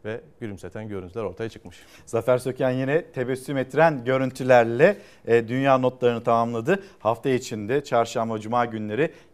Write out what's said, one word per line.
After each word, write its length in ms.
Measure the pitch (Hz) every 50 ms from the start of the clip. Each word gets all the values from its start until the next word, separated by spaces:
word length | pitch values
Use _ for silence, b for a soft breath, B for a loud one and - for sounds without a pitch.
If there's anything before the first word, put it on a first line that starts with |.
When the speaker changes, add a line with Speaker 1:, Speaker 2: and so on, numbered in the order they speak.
| -
Speaker 1:
ve 160 | 107 110 123 - - _ _
gülümseten 480 | 120 107 101 - - 90 - 110 110
görüntüler 360 | 107 104 95 92 87 - 120 107
ortaya 260 | 92 90 - 113 113
çıkmış. 280 | - - - - B B B B B B B
Speaker 2:
Zafer 320 | - - 113 113 131 127
Söken 320 | 123 127 135 123 - 139 127
yine 340 | 127 131 135 131 143 170 160
tebessüm 520 | - - 135 123 123 131 123 127 - 143
ettiren 480 | 135 127 127 - 143 165 165 151 127 113
görüntülerle, 920 | 123 131 131 135 127 - - 131 127 127 120 117 117 117 123 156 196 202 B B B B B B
e, 200 | - 117 117 117
dünya 300 | 110 123 131 135 139 135
notlarını 460 | 131 127 127 123 - 123 120 117 113 -
tamamladı. 600 | 127 117 117 117 117 120 113 113 147 190 196 196 B B B
Hafta 300 | - 107 117 117 - 139
içinde 540 | 127 120 123 - 120 107 104 104 131 147 143
çarşamba, 560 | - 131 117 117 110 - 123 113 113 113 107
cuma 260 | 101 110 120 120 120
günleri 480 | - 113 110 107 104 107 123 160 165 B B B B